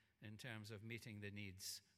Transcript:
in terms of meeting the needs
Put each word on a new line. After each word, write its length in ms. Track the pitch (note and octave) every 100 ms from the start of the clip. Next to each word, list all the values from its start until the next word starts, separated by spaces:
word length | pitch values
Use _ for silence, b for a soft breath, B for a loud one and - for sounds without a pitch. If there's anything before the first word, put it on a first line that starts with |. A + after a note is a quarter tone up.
| B B
in 160 | G#2+ G#2+
terms 340 | C3 A2 G#2
of 120 | G#2+
meeting 360 | A2+ A2+ A#2 G#2
the 120 | G2+
needs 500 | G2+ G2+ F#2 - - -